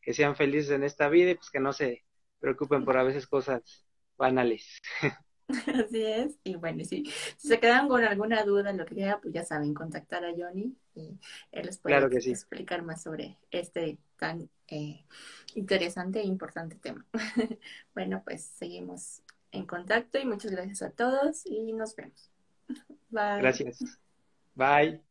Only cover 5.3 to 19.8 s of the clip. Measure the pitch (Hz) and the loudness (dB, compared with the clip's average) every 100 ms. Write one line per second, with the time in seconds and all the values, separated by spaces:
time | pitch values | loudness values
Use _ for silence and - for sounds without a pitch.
5.3 | _ _ 262 254 262 214 233 220 220 277 | _ _ -4 -2 0 0 0 0 0 -2
6.3 | - - 180 165 160 160 185 - - - | -6 -10 -6 -6 -6 -6 -6 -6 -8 -10
7.3 | - 294 233 233 247 285 247 226 202 214 | -10 2 6 8 8 6 6 4 4 2
8.3 | 226 208 202 202 190 165 - 196 208 170 | 2 4 4 2 -2 -6 -4 -2 -2 -2
9.3 | 160 165 156 147 147 160 160 - 175 175 | -6 -4 -2 -2 -4 -6 -8 -8 -6 -6
10.3 | 170 175 180 226 262 _ - 156 196 - | -6 -6 -6 -6 -8 _ -18 -16 -16 -18
11.3 | - - - 175 190 - 139 135 123 127 | -20 -14 -10 -10 -8 4 6 6 2 0
12.3 | 123 - - - 175 165 160 - 156 - | -4 -6 -12 -6 -6 -6 -10 -8 -8 -10
13.3 | - _ 180 175 - 165 151 _ _ 160 | -14 _ -8 -6 -4 -4 -6 _ _ -6
14.3 | 165 170 _ _ 151 151 151 _ - - | -6 -10 _ _ -8 -8 -10 _ -20 -20
15.3 | - - - 190 190 170 180 180 202 202 | -20 -12 -8 0 2 2 -4 -6 -4 -2
16.3 | 190 - - 165 - 135 - - 226 220 | -4 -6 -10 -10 -10 -12 -12 -8 -6 -4
17.3 | 240 226 - - - - - 185 190 - | -2 -2 -4 -14 -20 -14 -8 -6 -6 -6
18.3 | - - - 175 175 180 180 - - _ | -12 -12 -12 -12 -10 -12 -12 -14 -16 _
19.3 | _ _ 196 185 175 | _ _ -12 -8 -8